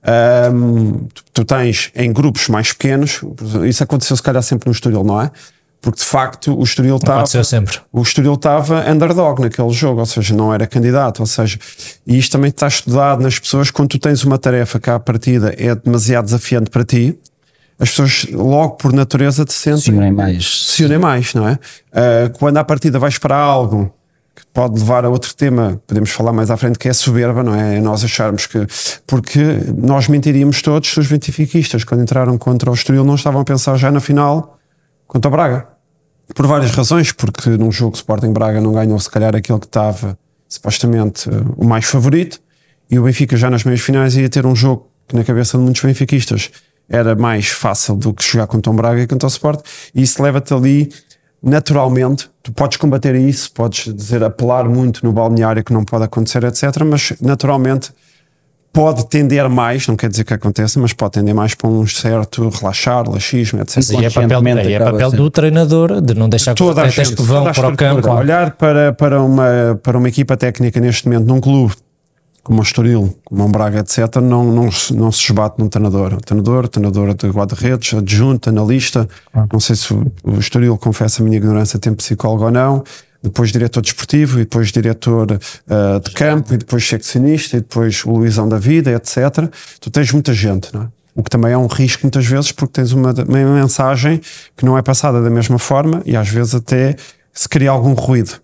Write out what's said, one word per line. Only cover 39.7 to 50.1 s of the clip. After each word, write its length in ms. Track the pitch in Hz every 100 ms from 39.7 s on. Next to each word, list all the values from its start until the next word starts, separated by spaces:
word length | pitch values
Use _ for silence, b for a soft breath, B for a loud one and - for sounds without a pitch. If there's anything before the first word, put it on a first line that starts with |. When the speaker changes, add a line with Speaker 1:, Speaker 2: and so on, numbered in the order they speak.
| 113 107 95 101 92 _ _ _
Speaker 1:
supostamente, 800 | - 104 - 120 113 107 - -
eh, 40 | 107 110 -
o 80 | 113
mais 180 | 113
favorito, 560 | 113 135 127 160 175 - _ _ _ _ _
e 80 | 123
o 40 |
Benfica 340 | 123 123 135 120
já 140 | 127
nas 120 | 123
meias 180 | 127 123
finais 360 | - 135 135 131
ia 120 | 131
ter 180 | 139 131
um 80 | 117
jogo 320 | 131 123 _ _ _
que 80 |
na 80 | 120
cabeça 360 | 113 120 120 131
de 60 |
muitos 180 | 127 127
benfiquistas 680 | 135 135 139 139 - 107 - b b b _
era 260 | 120 113
mais 340 | 107 117 107 101
fácil 460 | - 113 - -
do 180 | 101 107
que 120 | 104
jogar 220 | - 117 107
contra 260 | 110 117
o 20 |
Braga 280 | 113 117 117
e 40 | 123
contra 200 | 131 135
o 40 |
Sporting, 320 | 135 151 151 B B B
e 80 | -
isso 200 | 131